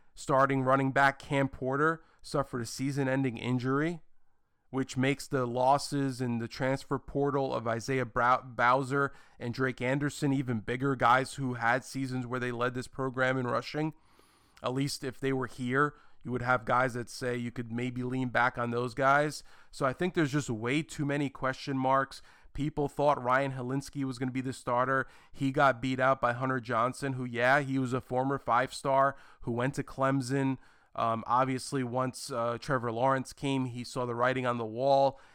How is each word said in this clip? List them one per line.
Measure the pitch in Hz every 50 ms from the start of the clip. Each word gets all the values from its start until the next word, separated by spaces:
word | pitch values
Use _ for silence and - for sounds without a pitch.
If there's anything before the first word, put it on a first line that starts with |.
| _ - -
starting | - - - 147 131 135 135 139 135 131
running | 131 135 135 135 135 135
back | 139 139 135 151 -
Cam | - - 147 139 135 131
Porter | - - 131 127 131 139 151 160 165 160 - _ _ _
suffered | - - - 147 135 - - 123 117
a |
season-ending | 113 - - 131 139 139 143 139 131 131 135 135 131 113 117
injury, | - 117 127 127 120 131 131 143 151 165 175 160 - - - - - - _ _ _ _ _ _ _ _
which | - 131 131 - -
makes | 127 127 135 143 - -
the | - 147 135 127
losses | 120 117 127 127 131 139 143 - - - 143 139 135 127 120
in | 131 123 120 117
the | 117
transfer | 117 - - 143 127 135 139 - - 143 131
portal | - - - 143 139 143 135 139 135 131 127
of | 123 113
Isaiah | 117 113 117 113 - 135 131 127
Brow-, | 113 - 127 120 123 127 123 -
Bowser | 131 120 110 120 120 127 135 139 123 135 143 139 135 - - - - _ -
and | - 120 113
Drake | - 131 131 127 - 123
Anderson | 123 135 143 143 143 123 - 151 143 135
even | 135 135 120 123 110
bigger, | 95 - 120 127 131 143 139
guys | 120 127 120 120 131 135 120 -
who | - 139 127 123
had | 120 117 117 123 131 123
seasons | - - 135 135 131 127 127 123
where | 120 120 127
they | 120 123 120
led | 117 120 127 123
this | 127 127
program | - - - 131 135 123 131 131 127 131
in | 131 127
rushing. | 123 120 120 123 - - 151 156 156 151 - _ _ _ _ _ _ _ _ _ _ _ - -
At | 123 127
least | 135 139 139 - - -
if | 131 120 -
they | - 135 135
were | 131 127 120
here, | - - 127 123 127 135 147 147 143 - - - - - -
you | 117
would | 120 123 120
have | 123 127 123 117
guys | 110 127 123 131 131 117
that | 123 117 -
say | - - 131 123 123
you | 123 120 120
could | 113 - 120 113 113
maybe | 120 123 127 123 123 123
lean | 123 127 131 131 127
back | 117 123 120 127 -
on | - 120 120
those | 117 120 123 127 113
guys. | 123 135 135 139 143 147 151 143 - - - - - - - -
So | - 147
I | 135 127
think | - 175 180 -
there's | 180 160 139 127
just | 147 139 -
way | 120 107 110 120 135 156 160
too | - - - 151
many | 143 143 143 147 135
question | - - - 131 131 - - 143 139
marks. | 135 131 127 135 135 135 131 - - - - - - - - -
People | - 135 151 - - 147
thought | 135 - - 143 147 143 131 123
Ryan | 123 127 131 139 139 131
Hilinski | 131 123 123 135 139 139 - - 143 135
was | 135 127 117
gonna | 135 131
be | 123 131 127
the | 131 123
starter. | - - - 123 120 127 127 135 135 123 - - - - - -
He | - 139 135
got | 131 147 143 135 127 117 123
beat | 131 131 127
out | 131 131 135 123
by | - 120 120
Hunter | 120 131 131 131 131
Johnson, | 113 113 123 113 117 127 127 - - 139 131
who, | 127 127
yeah, | 123 117 117 120 127 135 147
he | 143 135 135 135
was | 131 123 123
a | 127
former | - - 127 127 131 135 139 135
five-star | - - 113 120 131 131 - - - 143 135 135 135 139 135 - - - - -
who | - - 117
went | 117 120 135 143
to | - 131
Clemson. | - - - 135 135 135 139 131 117 135 139 135 135 131 127 - - _ _ _ _ -
Um, | - 117 117 113 113 107
obviously, | - 117 123 135 131 131 127 - - - 139 131
once, | 120 117 127 127 127 120 - - -
uh, | 135 120 117 120 120 117
Trevor | - - 143 127 113 120 113
Lawrence | 113 123 135 135 131 127 - -
came, | - - 139 135 135 131
he | 127 117 123 120
saw | - - 135 123
the | 123 117
writing | 117 120 127 131 131 127
on | 123 120 120
the | 117
wall | 110 107 117 131 139 139 135 139 139 135 - - -